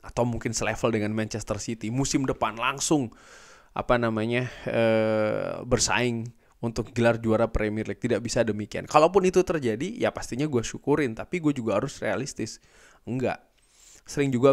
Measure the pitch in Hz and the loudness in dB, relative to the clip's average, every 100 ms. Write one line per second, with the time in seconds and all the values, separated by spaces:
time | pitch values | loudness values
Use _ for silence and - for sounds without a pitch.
0 | - - 120 113 117 110 107 110 123 113 | -8 -2 -2 -2 -4 -4 -2 0 0 0
1 | 104 110 107 113 - 101 - 113 107 127 | 0 -2 -4 -6 -6 -6 -6 -6 -4 -2
2 | 135 147 135 135 113 110 123 139 - 156 | 0 0 0 -2 -2 -2 -4 -2 2 2
3 | 117 - - - - - - - - 123 | 0 -8 -20 -20 -20 -20 -12 -4 0 2
4 | 117 110 113 120 127 - 123 117 113 110 | 2 0 0 -2 -4 -8 -4 2 4 4
5 | 110 110 107 107 92 82 123 120 - 104 | 2 2 0 -2 -4 -8 -2 0 2 2
6 | 123 117 113 - _ _ 117 117 107 - | 2 -2 -6 -12 _ _ -6 -4 -4 2
7 | 117 113 113 110 113 - 107 107 104 101 | 4 4 2 2 2 0 -2 -2 -4 -4
8 | 113 107 117 127 113 104 104 - - 151 | -2 0 0 0 0 -2 -4 -8 2 6
9 | 160 190 185 180 180 165 123 107 113 117 | 6 6 4 4 2 0 -2 -2 -4 -2
10 | 107 - - 120 156 123 110 113 - 151 | -2 -2 -6 -4 0 0 -2 -4 0 0
11 | 139 107 104 175 151 139 110 98 139 - | 0 -4 -6 -2 0 0 0 0 -2 -4
12 | 113 98 135 - 113 - _ _ - _ | -4 -2 -4 -8 -8 -10 _ _ -20 _
13 | - 127 117 - _ _ _ _ - - | -8 -2 -2 -4 _ _ _ _ -20 -20
14 | - - 139 120 135 | -8 -2 0 6 6